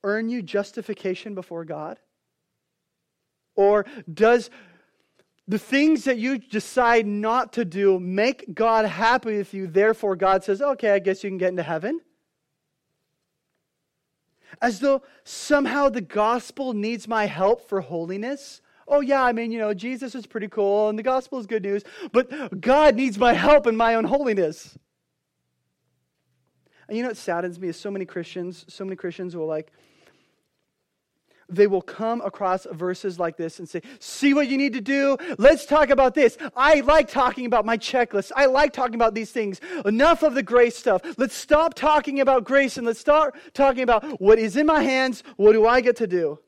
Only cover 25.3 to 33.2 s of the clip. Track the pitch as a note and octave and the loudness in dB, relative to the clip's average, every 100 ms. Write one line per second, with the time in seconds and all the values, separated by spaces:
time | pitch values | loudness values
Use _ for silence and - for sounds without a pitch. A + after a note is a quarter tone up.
25.3 | _ _ _ _ _ _ _ _ _ _ | _ _ _ _ _ _ _ _ _ _
26.3 | _ _ _ _ _ - A3 B3 - - | _ _ _ _ _ -10 -8 -6 -8 -6
27.3 | E3+ F3+ E3+ F3+ D#3+ G#3 G3 F#3 F#3 E3 | -6 -6 -8 -10 -10 -10 -10 -10 -10 -12
28.3 | F#3 F3+ F3 - - F#3+ F#3 F3+ E3+ F3+ | -10 -12 -14 -20 -14 -12 -10 -10 -10 -12
29.3 | E3+ D#3 D#3 D#3 _ _ _ _ _ _ | -8 -6 -6 -10 _ _ _ _ _ _
30.3 | _ _ _ _ _ _ _ _ _ _ | _ _ _ _ _ _ _ _ _ _
31.3 | _ _ F3+ G#3 F#3+ - - A3+ A#3 G3 | _ _ 2 2 2 -4 -8 -6 -4 -8
32.3 | - F#3+ F#3 - D#3+ F3+ F#3 G3+ F3 | -6 -4 -4 -6 -8 -8 -6 -8 -6